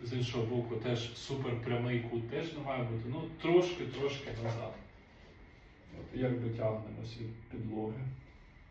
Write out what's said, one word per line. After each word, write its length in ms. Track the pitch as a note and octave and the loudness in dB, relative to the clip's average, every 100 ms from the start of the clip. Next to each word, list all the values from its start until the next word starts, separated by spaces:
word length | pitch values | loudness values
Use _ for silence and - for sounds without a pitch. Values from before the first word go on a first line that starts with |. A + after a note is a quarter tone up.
З 100 | A#2+ | -2
іншого 320 | B2+ A#2 B2 A2+ | 0 2 2 2
боку, 300 | B2 A#2 A2+ | 2 0 0
теж 420 | B2 A#2 - - | 2 2 0 -6
супер 440 | - C3+ B2+ A2+ | -4 -2 0 0
прямий 380 | B2 A#2+ B2 A#2+ | 2 2 4 2
кут 300 | A#2 A#2 A2+ | 2 0 0
теж 240 | C#3+ E3 | -2 -2
не 100 | D3+ | -2
має 200 | C#3 B2+ | -2 0
бути. 200 | A#2 A2+ A#2+ | 0 0 0
Ну, 140 | D3+ E3 - | -2 -4 0
трошки-трошки 880 | E3 F3+ F3 - A#2 C3 C#3 C3+ - A2 | 8 8 8 2 -4 0 0 0 -4 -2
назад. 300 | A#2 A2+ G#2+ - - - - - - - - - - - - - | -2 -2 -4 -8 -14 -18 -20 -20 -20 -20 -20 -20 -20 -20 -16 -12
От, 200 | - B2+ | -6 2
якби 300 | B2+ A#2+ A#2 | 2 2 0
тягнемось 680 | A2+ A2 A2 G#2+ A2 A2+ A#2 | 0 0 0 -4 -8 -8 -6
від 280 | A2+ - - | -8 -8 -10
підлоги. 500 | A#2 G#2+ G#2+ A2 B2+ C3 - - - - - - | -6 -4 -2 -2 -2 -4 -6 -12 -20 -20 -20 -20